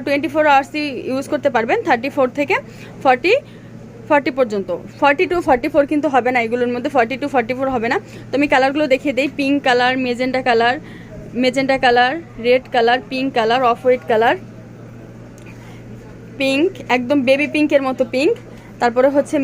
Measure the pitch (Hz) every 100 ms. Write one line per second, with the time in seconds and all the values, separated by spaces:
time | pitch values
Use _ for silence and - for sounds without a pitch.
0 | 269 285 311 311 302 277 269 302 294 240
1 | - 262 - 294 277 233 226 427 349 240
2 | 269 285 254 277 285 466 - - - -
3 | 269 247 349 554 - - - - - -
4 | - 285 311 262 240 208 185 170 - -
5 | 285 285 320 349 320 247 294 311 277 302
6 | 294 254 240 254 226 247 247 247 262 269
7 | 233 262 277 269 226 254 269 254 233 339
8 | - - - 262 285 269 269 285 302 269
9 | 285 240 285 285 277 285 269 247 247 262
10 | 247 240 254 254 247 226 233 294 - -
11 | - - - 240 254 269 269 262 254 240
12 | 247 330 311 - 240 254 - 247 233 254
13 | 254 262 269 247 220 254 247 247 254 254
14 | - 220 233 370 - - - - - -
15 | - - - - - - - - - -
16 | - - - - 269 269 370 - - 247
17 | 247 294 247 277 294 302 302 285 269 254
18 | 254 254 330 466 - - - - 240 240
19 | 269 277 277 302